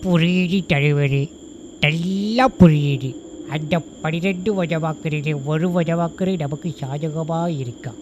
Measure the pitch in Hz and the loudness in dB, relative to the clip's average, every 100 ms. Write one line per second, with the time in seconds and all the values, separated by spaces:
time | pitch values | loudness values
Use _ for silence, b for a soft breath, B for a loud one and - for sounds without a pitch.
0 | 190 175 170 180 180 190 - 147 147 143 | 4 4 4 2 2 0 2 2 4 4
1 | 143 139 143 - - - - - 147 160 | 2 2 -2 -6 -18 -18 -18 -2 0 0
2 | 175 190 208 233 262 - 175 151 143 135 | -2 -2 0 2 2 8 8 8 2 0
3 | 131 - - - - 151 151 175 - - | -2 -8 -14 -16 -8 -6 -2 -2 -2 -6
4 | 151 165 185 180 185 196 170 165 160 156 | -4 -2 -2 -2 -2 0 0 0 -2 -4
5 | 160 151 147 147 135 156 180 175 160 165 | -4 -2 -2 -4 -2 0 2 0 0 0
6 | 170 160 185 185 143 147 175 - 131 147 | -2 -2 -2 0 -2 -4 -6 -6 -6 -4
7 | 156 151 160 165 175 156 123 113 123 110 | -4 -4 -4 -2 -2 -2 -6 -8 -12 -14